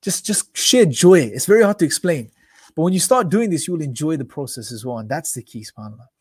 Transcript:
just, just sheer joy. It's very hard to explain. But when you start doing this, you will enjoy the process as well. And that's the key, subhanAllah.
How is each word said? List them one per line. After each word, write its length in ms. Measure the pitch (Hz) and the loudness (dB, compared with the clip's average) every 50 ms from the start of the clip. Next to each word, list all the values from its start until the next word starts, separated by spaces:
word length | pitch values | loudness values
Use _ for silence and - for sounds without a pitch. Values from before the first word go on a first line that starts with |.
just, 240 | _ - 185 - - | _ -6 -6 -6 -6
just 300 | - 208 - - _ _ | -4 -4 -4 -4 _ _
sheer 300 | - - - - 254 233 | -4 0 4 6 6 6
joy. 340 | 170 127 - - 175 190 180 | 4 4 4 6 8 8 8
It's 260 | 139 110 101 123 - | 6 2 -4 -6 0
very 180 | - 202 226 226 | 2 4 4 4
hard 160 | 202 202 202 | 4 2 0
to 60 | 180 | -2
explain. 460 | 147 - - - 180 170 143 113 110 _ _ _ _ _ _ _ _ _ - | -2 -2 -2 -2 -2 -2 -2 -4 -10 _ _ _ _ _ _ _ _ _ -2
But 60 | 160 | -2
when 100 | 180 185 | 0 0
you 80 | 190 | 0
start 260 | 156 - 254 254 226 165 | 0 2 2 2 2 0
doing 220 | 156 214 233 214 | 0 0 0 0
this, 180 | 175 151 - - | -2 -4 -4 -4
you 60 | 180 | -6
will 80 | 170 | -6
enjoy 340 | 156 143 127 113 151 156 160 | -6 -6 -6 -4 -4 -4 -2
the 80 | 151 131 | -4 -6
process 480 | 110 - - 143 123 - - 113 107 | -8 -10 -12 -10 -10 -10 -12 -12 -12
as 140 | 120 110 110 | -14 -12 -10
well. 140 | 127 123 113 | -8 -8 -8
And 100 | 110 107 | -8 -6
that's 240 | 131 156 160 - - | -8 -8 -6 -8 -10
the 100 | 127 110 | -12 -14
key, 220 | _ - 117 107 | _ -16 -16 -16
subhanAllah. 420 | - _ - 107 107 110 117 120 127 _ _ | -16 _ -16 -16 -16 -16 -20 -20 _ _ _